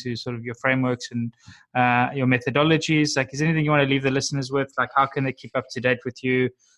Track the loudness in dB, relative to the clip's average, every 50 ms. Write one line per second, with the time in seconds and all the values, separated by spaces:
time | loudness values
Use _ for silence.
0 | -6 -8 -8 -8 -8 -8 -10 -8 -10 -10 -8 -4 -2 0 0 2 0 0 -2 -2
1 | -6 -8 -6 -6 -6 -6 -8 _ _ -20 -20 -20 _ _ 0 2 2 4 4 2
2 | 2 0 0 0 2 2 2 2 0 0 2 2 4 4 4 2 2 2 2 2
3 | 2 2 0 -2 -4 -4 -4 -2 0 0 0 0 2 2 4 4 4 4 2 0
4 | 0 0 0 -2 -2 -2 -4 -4 -4 -2 -2 -4 -4 -2 _ -4 -4 0 0 0
5 | 0 0 0 -2 -4 -4 -4 -8 -12 -8 -6 -6 -6 -6 -6 -4 -2 0 0 -2
6 | -4 -8 -10 -6 -2 0 0 0 0 -2 -4 _ _ _ _